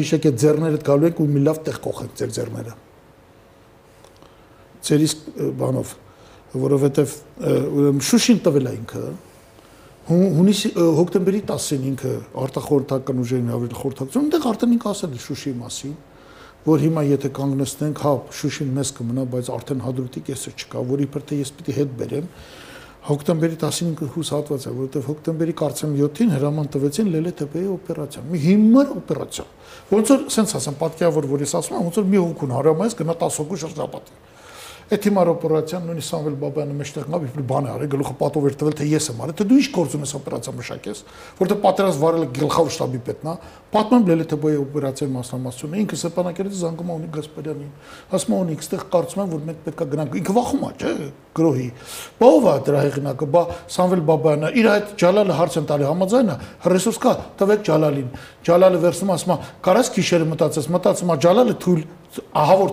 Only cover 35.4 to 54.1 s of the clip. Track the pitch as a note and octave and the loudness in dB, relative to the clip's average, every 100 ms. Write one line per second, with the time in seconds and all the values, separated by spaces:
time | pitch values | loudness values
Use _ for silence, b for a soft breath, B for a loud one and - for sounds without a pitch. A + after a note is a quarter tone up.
35.4 | D#3+ D#3 D#3 F3+ E3+ E3 - E3 D3+ C#3 | 0 0 -2 -6 -8 -8 -6 -6 -4 -4
36.4 | D3 D3 C#3+ C#3+ C#3+ D#3+ C#3 E3+ C#3 D3 | -6 -4 -6 -6 -8 -10 -6 -4 -4 -6
37.4 | B2 C#3 C#3 - D3 C#3 C#3+ C3 D3 D3+ | -2 -2 -2 -4 -4 -2 -4 -2 -2 0
38.4 | C#3 C3+ D3+ D3+ D3 D3+ D3+ A#2 C3+ D#3+ | 0 0 -2 0 0 0 0 -6 -6 -2
39.4 | G3+ C4+ - F#3 D3 D3 C#3+ C#3 C3 B2 | 4 4 4 0 -2 -2 -6 -8 -8 -8
40.4 | B2 B2+ A#2 - - G#3+ - B B B | -8 -10 -10 -10 -10 -12 -14 B B B
41.4 | F#3 G3+ G3 F3+ G3 D3 D#3 E3 D3+ B2 | 0 4 4 4 2 2 2 2 0 -2
42.4 | D3 - D3 - B2+ B2+ - - D3+ F3 | 0 2 0 0 -4 -4 -8 -8 -8 -10
43.4 | B B B G#3+ G#3+ B3 F#3+ E3 D#3+ D3+ | B B B 0 4 4 6 2 0 -2
44.4 | D3+ D3 C3+ D3 C3+ B2+ C#3+ C3 B2 B2+ | 0 0 -2 -4 -4 -4 -4 -4 -6 -8
45.4 | B2+ - D3 F#3 G#3 E3+ E3+ F3 F3+ E3+ | -8 -10 -6 -2 -2 -2 -4 -2 -4 -4
46.4 | G3 G3 E3+ E3 F3 E3 E3 D#3 D3+ - | -6 -4 -6 -4 -8 -8 -8 -8 -10 -10
47.4 | D3+ C#3+ C#3+ - B B B F#3 G3+ G3+ | -10 -10 -12 -16 B B B -4 0 0
48.4 | F3+ D3 - F#3+ - F3 E3 G3 G3 D#3+ | 0 -4 -6 -8 0 0 0 -4 -4 -6
49.4 | D3+ D#3 - D3+ D#3+ D3 D3 C#3+ E3 G#3+ | -8 -10 -10 -8 -4 -4 -4 -4 -2 0
50.4 | A#3+ C#4 - - - - C#3+ - - - | 0 -2 -4 -6 -6 -4 -8 -14 -8 0
51.4 | E3 B2+ B2+ - B B B B A#3+ D#4+ | 2 2 -4 -10 B B B B 6 8
52.4 | G#3 C#3+ C3+ C#3+ C#3+ C#3 C#3 C3 D3 E3+ | 6 2 2 2 2 0 -4 -4 0 2
53.4 | E3+ B B - F3+ F#3 D#3 | 2 B B 0 2 2 2